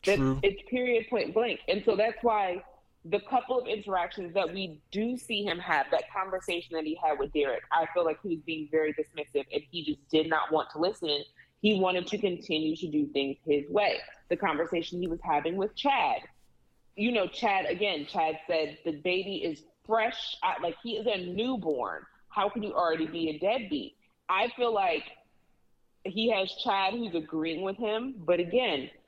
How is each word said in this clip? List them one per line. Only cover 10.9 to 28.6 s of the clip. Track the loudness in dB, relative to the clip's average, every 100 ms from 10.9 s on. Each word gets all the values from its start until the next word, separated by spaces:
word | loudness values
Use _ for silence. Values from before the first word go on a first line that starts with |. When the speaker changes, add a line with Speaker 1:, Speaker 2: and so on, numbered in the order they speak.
| -2 -4 -4 -6 _ -20 _
Speaker 1:
He | 2 4
wanted | 4 2 -2
to | 0
continue | 0 -2 -2 0 0 -2
to | -2
do | 0 0
things | 0 -2 -4 0
his | 0 2
way. | 2 2 0 -6 -18 _
The | -2
conversation | 0 0 0 -2 -2 -4
he | -4
was | -4
having | 0 0 2 -2
with | -2 0
Chad, | 2 2 2 0 -4 _ _ _ _ _ _ -2
you | 0
know, | 2 0
Chad, | 0 2 2 0
again, | 0 0 -2 -4
Chad | 0 0 0 -2
said | 0 0 -4 -6
the | -4
baby | 0 0 -2 -4
is | -4 -6 -12 _ 0
fresh, | 2 2 -2 -8 -2
I, | -2 0
like, | -4 -4
he | -6 -2
is | 0
a | -2 -2
newborn. | -2 -2 -2 -2 -2 -2 -4 -12 _ _
How | 0 0
can | 0
you | -2
already | 2 2 2 -2
be | -2 -4
a | 0
deadbeat? | 0 0 -2 -4 -6 _ _ _ -2
I | 0 0 0
feel | 0
like | 2 2 0 -4 -18 _ _ _ _ _ _ _ _
he | -8 0 2
has | 2 0 -2
Chad | 0 2 2
who's | 0 -2 -4
agreeing | -4 -4 -2 -2
with | -4 -2
him, | -2 -2 -4 -8
but | 0 2
again | 4 2